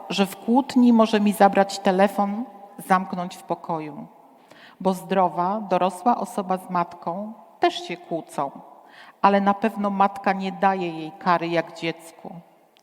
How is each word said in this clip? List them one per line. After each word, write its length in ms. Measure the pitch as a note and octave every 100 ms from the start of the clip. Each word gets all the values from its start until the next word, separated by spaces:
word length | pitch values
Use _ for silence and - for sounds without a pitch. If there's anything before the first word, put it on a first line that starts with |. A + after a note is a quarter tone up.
| -
że 160 | F#3 F#3+
w 100 | -
kłótni 560 | - B3 C4 C4 A#3+
może 280 | A#3 A3 G#3+
mi 120 | G#3
zabrać 460 | G3 G3 G3 F#3+ -
telefon, 680 | G3+ F#3 G3+ G#3 G3+ G#3 B3+ - - - -
zamknąć 500 | F#3+ G3 F#3 F3+ -
w 60 |
pokoju, 640 | - E3+ - E3 D3+ D3+ D#3 - _ _ _ - - -
bo 140 | F#3
zdrowa, 640 | F#3 - F#3+ F3+ E3 F3+ G#3+
dorosła 560 | G3+ F3+ F3+ - A#3+ A#3+
osoba 400 | G3 - F#3 F#3
z 140 | -
matką 600 | F#3 E3+ - F3+ F#3 G#3+ A3+ - _
też 140 | F4
się 220 | - - E3+
kłócą, 540 | - E3 - - C#3 - - - - - - _
ale 180 | G3+ G3+
na 140 | G3
pewno 360 | G3+ A3+ G#3+ G3+
matka 420 | G3 G3 G3 G#3
nie 200 | F#3+ F#3+
daje 360 | F3+ G3 F#3+ F3
jej 240 | D#3+ D#3
kary 360 | - F#3 E3+ E3+
jak 300 | E3+ D#3+ -
dziecku. 560 | E3 - - - - E3+ - _ _ _